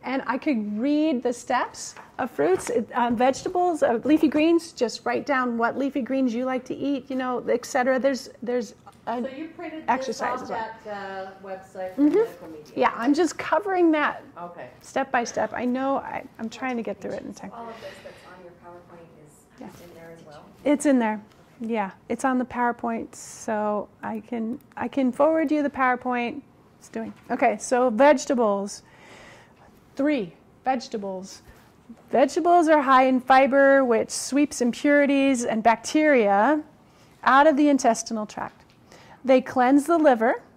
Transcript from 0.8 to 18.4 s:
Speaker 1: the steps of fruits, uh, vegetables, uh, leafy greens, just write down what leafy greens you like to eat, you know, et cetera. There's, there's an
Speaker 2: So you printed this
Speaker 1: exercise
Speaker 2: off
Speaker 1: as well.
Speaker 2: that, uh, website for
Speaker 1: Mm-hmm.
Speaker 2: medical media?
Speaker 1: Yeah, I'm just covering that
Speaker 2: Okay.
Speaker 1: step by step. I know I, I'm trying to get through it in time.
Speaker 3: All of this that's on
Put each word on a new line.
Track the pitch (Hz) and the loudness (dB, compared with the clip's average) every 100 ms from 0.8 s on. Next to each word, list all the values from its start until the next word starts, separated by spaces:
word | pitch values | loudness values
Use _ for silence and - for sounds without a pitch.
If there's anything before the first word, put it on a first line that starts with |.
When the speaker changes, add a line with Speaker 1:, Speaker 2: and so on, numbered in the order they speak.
| 269 294 311 254 | 0 0 0 0
Speaker 1:
the | 247 | -4
steps | 240 - 254 311 - - - - - | -6 -4 -2 -2 -8 -16 -16 -20 -10
of | 262 | -8
fruits, | - 294 370 - | -2 0 0 0
uh, | - 214 247 240 | -4 -2 -2 0
vegetables, | 233 254 269 - 359 359 320 | 2 0 0 -4 -2 0 0
uh, | - 233 | 0 0
leafy | 247 311 311 | 2 2 4
greens, | 294 320 339 - | 2 2 2 0
just | - 226 - | -4 -4 -4
write | - 240 233 | -4 -4 -2
down | 269 247 233 | -2 -2 -2
what | 233 - | -2 -2
leafy | 269 285 | -4 -4
greens | 233 269 262 | -4 0 0
you | 226 254 | -2 -4
like | 262 254 | -4 -6
to | |
eat, | - 277 277 240 | -8 -4 -4 -6
you | 262 | -6
know, | 254 247 - | -4 -4 -2
et | 233 - | -4 -2
cetera. | 269 247 262 | -2 0 2
There's, | 269 254 - - | 0 -2 -8 -12
there's | 233 247 214 - - _ - | -4 -4 -6 -14 -20 _ -8
an | - | -6
Speaker 2:
So | 262 269 | -8 -10
you | 320 | -14
printed | - 330 311 | -12 -14 -10
this | - | -2
Speaker 1:
exercise | 240 - 220 - - | -2 -2 -6 -6 -6
Speaker 2:
off | |
Speaker 1:
as | 190 | -8
well. | - 226 - | -8 -8 -12
Speaker 2:
that, | 208 202 196 190 196 196 | -14 -12 -10 -12 -12 -16
uh, | 196 | -14
website | 190 - 196 185 | -14 -14 -12 -10
for | 185 | 2
Speaker 1:
Mm-hmm. | 294 | 2
Speaker 2:
medical | 370 453 - - | 4 0 -6 -18
media? | - - - | -18 -14 -2
Speaker 1:
Yeah, | 247 | -2
I'm | 208 240 | 0 0
just | 285 349 - | 2 0 -2
covering | - 320 415 370 339 | -2 -2 0 2 2
that | 311 269 - - 160 | 2 0 -4 -16 -16
Speaker 2:
Okay. | 175 170 127 - | -16 -16 -20 -20
Speaker 1:
step | - - 180 | -8 -6 -2
by | 247 | -2
step. | 240 - 214 | -2 -4 -4
I | - | -2
know | 247 247 269 277 | -4 -2 -2 -4
I, | - - - - | -4 -12 -12 -12
I'm | 226 | -12
trying | - 262 240 | -8 -8 -6
to | |
get | 214 196 | -8 -10
through | 202 | -10
it | 208 | -10
in | - | -12
time. | 202 196 | -16 -16
Speaker 3:
All | 233 233 | -16 -16
of | 226 | -16
this | 196 185 | -18 -18
that's | 185 - - | -20 -20 -20
on | 185 | -20